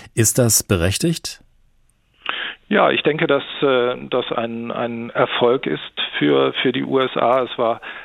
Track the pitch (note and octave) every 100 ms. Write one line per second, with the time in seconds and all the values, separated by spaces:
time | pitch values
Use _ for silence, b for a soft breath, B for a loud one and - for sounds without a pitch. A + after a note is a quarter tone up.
0 | B - A2 - A#2 - - G2 F2 -
1 | E3 E3 - - _ _ _ _ _ _
2 | _ _ B B B B - G3+ F#3 -
3 | D#3+ D3+ D#3+ C#3 - - C#3+ B2+ A#2+ B2+
4 | C3+ B2+ - - A#2 A#2 A#2 - A#2+ A#2
5 | A#2 - B2+ - A#2+ C3 - D3+ - -
6 | - - D3 C#3 C3+ - C3+ C3 C3 C3+
7 | C3 - A#2 C3 A#2+ - A#2 A#2 B B